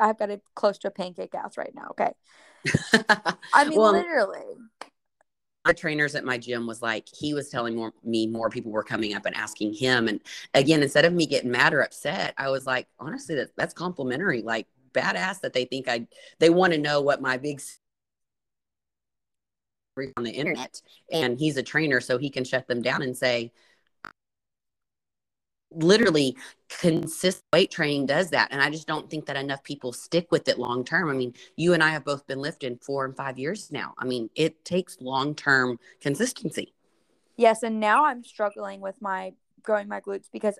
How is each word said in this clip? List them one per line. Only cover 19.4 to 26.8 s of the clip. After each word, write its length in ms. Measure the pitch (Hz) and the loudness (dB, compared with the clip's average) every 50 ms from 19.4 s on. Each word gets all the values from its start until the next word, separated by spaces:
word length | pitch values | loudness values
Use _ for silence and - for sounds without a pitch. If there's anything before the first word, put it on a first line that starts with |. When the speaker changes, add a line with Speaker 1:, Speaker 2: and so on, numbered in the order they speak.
| _ _ _ _ _ _ _ _ _ _ _ - 135 131 - | _ _ _ _ _ _ _ _ _ _ _ -10 -10 -8 -8
Speaker 2:
on 80 | - 120 | -8 -8
the 60 | 113 | -6
internet." 500 | 110 123 139 151 117 117 127 - - - - _ _ _ _ - - | -4 -4 -4 -4 -4 -4 -8 -10 -14 -18 -20 _ _ _ _ -4 -2
And 260 | 165 143 123 120 123 | 0 0 0 0 0
he's 180 | 151 156 139 | 0 0 0
a 60 | 131 120 | -2 -4
trainer, 380 | - - 151 160 151 135 123 | -2 0 0 2 2 2 2
so 180 | 120 - 127 123 | 2 0 0 -2
he 120 | 139 139 | -2 -4
can 140 | - 139 127 | -4 -4 -2
shut 220 | - - 127 - - | -2 -2 -2 -2 -2
them 140 | 123 120 110 | -4 -2 0
down 200 | - 135 - 147 | 0 0 0 -2
and 140 | 127 127 | -4 -4
say, 360 | - 139 127 123 120 117 120 - _ _ _ _ _ _ _ _ _ - 50 - _ _ _ _ _ _ _ _ _ _ _ _ _ _ _ _ _ _ _ _ _ _ _ _ _ _ _ _ _ _ _ - | -2 0 0 0 0 -2 -6 -12 _ _ _ _ _ _ _ _ _ -20 -20 -20 _ _ _ _ _ _ _ _ _ _ _ _ _ _ _ _ _ _ _ _ _ _ _ _ _ _ _ _ _ _ _ -6
literally, 600 | 165 156 170 196 220 240 196 165 156 143 131 123 - - - - _ _ - | 0 4 6 6 6 6 6 4 4 2 2 0 -4 -12 -20 -20 _ _ -16
consistent 760 | - - | -8 0